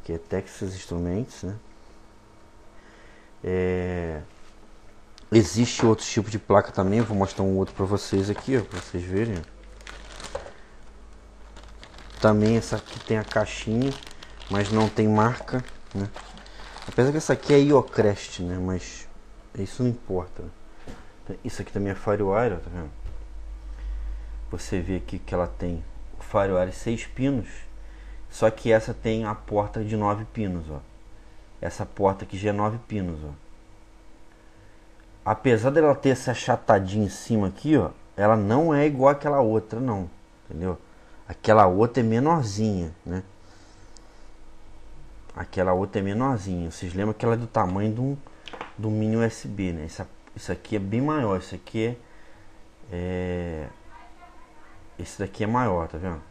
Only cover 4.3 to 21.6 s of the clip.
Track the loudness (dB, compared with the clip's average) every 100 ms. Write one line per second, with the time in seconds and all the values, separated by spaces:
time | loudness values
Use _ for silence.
4.3 | -18 -20 -20 -20 -20 -20 -20 -20 -20 6
5.3 | 6 6 4 2 4 4 4 2 -2 -2
6.3 | -6 6 6 6 0 2 2 2 2 0
7.3 | 2 2 2 0 -2 0 0 2 0 2
8.3 | -2 2 0 0 -8 -6 -8 -2 0 0
9.3 | -2 -6 -16 -20 -18 -16 -16 -16 -14 -10
10.3 | -10 -12 -16 -20 -18 -18 -18 -20 -20 -20
11.3 | -20 -18 -18 -18 -20 -20 -18 -18 2 4
12.3 | 6 6 4 2 -6 -6 -14 -2 -2 0
13.3 | 0 0 -4 -2 0 0 -4 -12 -16 -16
14.3 | -16 -4 -2 2 4 2 4 4 6 4
15.3 | 2 -4 -6 -6 -12 -8 -6 -6 -8 -16
16.3 | -18 -16 -16 -14 -12 -2 4 4 4 2
17.3 | 0 6 8 8 6 6 4 4 2 -6
18.3 | -6 -4 -2 -2 -2 -6 -14 -14 -16 -18
19.3 | -20 -14 -8 -8 0 -2 -2 -4 -4 -4
20.3 | -10 -12 -14 -18 -16 -14 -14 -16 -16 -12
21.3 | -10 -8 -8